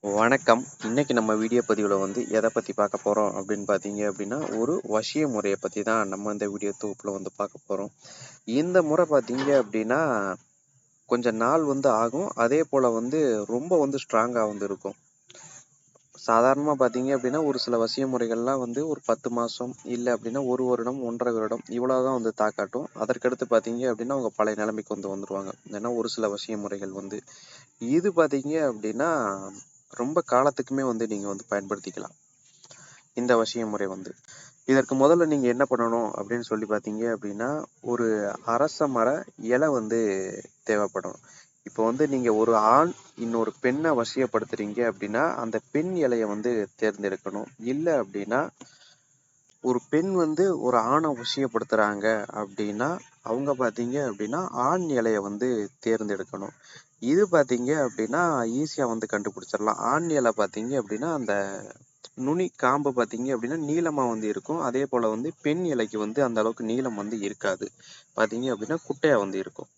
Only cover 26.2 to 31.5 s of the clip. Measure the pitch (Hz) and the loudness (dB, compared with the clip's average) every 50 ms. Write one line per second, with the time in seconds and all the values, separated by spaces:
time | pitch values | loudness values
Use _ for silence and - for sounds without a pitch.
26.2 | 110 104 101 104 - - 113 104 101 101 101 98 101 98 95 98 98 98 101 104 | -2 -2 -2 -4 -6 -8 -8 -6 -6 -6 -8 -6 -8 -8 -8 -8 -10 -8 -10 -10
27.2 | - - - - - - - - - _ _ _ 117 117 135 165 175 208 180 165 | -12 -14 -20 -20 -20 -20 -20 -20 -20 _ _ _ -4 0 0 2 2 2 4 4
28.2 | 165 147 143 139 131 147 151 160 156 139 117 107 107 107 107 117 139 170 165 147 | 2 4 2 -2 -2 0 -2 0 0 0 -2 -2 -4 -4 -2 0 0 0 0 0
29.2 | 120 101 98 98 98 98 98 101 - _ _ - _ _ - - 120 131 156 175 | 0 -2 -2 -4 -8 -12 -14 -16 -20 _ _ -20 _ _ -8 -6 -4 -2 0 -2
30.2 | 165 - - 123 131 143 139 - 131 - 135 135 135 131 117 110 117 107 110 101 | 0 4 4 4 4 4 2 0 -6 -4 -2 -2 0 0 0 -2 -2 -4 -4 -4
31.2 | 98 101 98 98 95 - | -4 -6 -6 -8 -6 -4